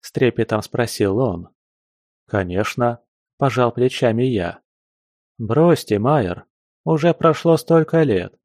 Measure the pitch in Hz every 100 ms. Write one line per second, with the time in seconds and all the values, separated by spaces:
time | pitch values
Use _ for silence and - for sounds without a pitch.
0 | - - 127 - 110 107 - - 117 -
1 | 101 101 131 87 87 _ _ _ _ _
2 | _ _ _ 104 90 90 110 - 120 120
3 | _ _ _ _ 139 120 120 117 127 -
4 | 123 113 127 113 87 - _ _ _ _
5 | _ _ _ _ 110 120 170 160 - 101
6 | 113 151 95 87 - _ _ _ - 160
7 | 170 160 165 151 170 160 - 165 156 165
8 | 151 98 90 _